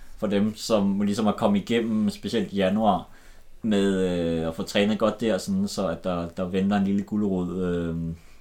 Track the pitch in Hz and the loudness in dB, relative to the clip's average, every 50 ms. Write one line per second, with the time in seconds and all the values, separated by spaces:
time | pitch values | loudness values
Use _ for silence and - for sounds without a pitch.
0 | - - - - 113 101 101 101 104 110 107 - - - 113 104 98 98 98 101 | -16 -16 -8 -6 -2 0 2 2 2 0 -2 -4 -2 0 2 2 2 2 0 0
1 | 104 101 104 117 107 104 98 - 117 104 101 101 92 - 117 117 110 117 110 107 | 0 0 0 2 2 0 2 2 2 2 4 2 2 2 0 0 2 2 0 0
2 | 107 101 - - - 202 - 113 - 160 196 196 190 190 202 220 226 - 190 - | 0 0 -2 -4 -4 -4 -2 -2 -2 -2 0 0 2 2 2 4 4 4 4 2
3 | - - - - - - - - - - - - - 110 104 101 98 98 95 92 | 0 -6 -18 -20 -20 -20 -20 -20 -20 -20 -12 -6 -2 0 2 4 4 2 2 2
4 | 92 90 90 87 85 85 82 82 80 80 80 - 98 - - 104 101 107 110 101 | 2 0 0 0 0 0 0 0 -2 -2 -4 -4 -6 -2 0 2 2 2 2 2
5 | 113 107 101 - 117 110 101 92 - - 98 95 101 98 - - 98 87 82 - | 2 0 0 0 0 0 0 0 0 -2 -2 -2 -2 -2 -2 -2 -2 -2 -2 -4
6 | - 92 90 87 85 85 - - 92 90 92 95 95 98 104 101 98 98 101 101 | -4 -4 -4 -4 -4 -6 -6 -6 -4 -2 0 0 2 2 2 2 2 2 0 0
7 | 95 - 104 104 107 101 95 90 90 87 87 92 90 90 87 85 85 82 82 85 | -2 -2 -2 0 0 0 0 0 0 -2 -2 -2 -2 0 0 -2 -2 -2 -4 -4
8 | 82 82 82 - - - - - | -4 -6 -8 -10 -12 -20 -20 -14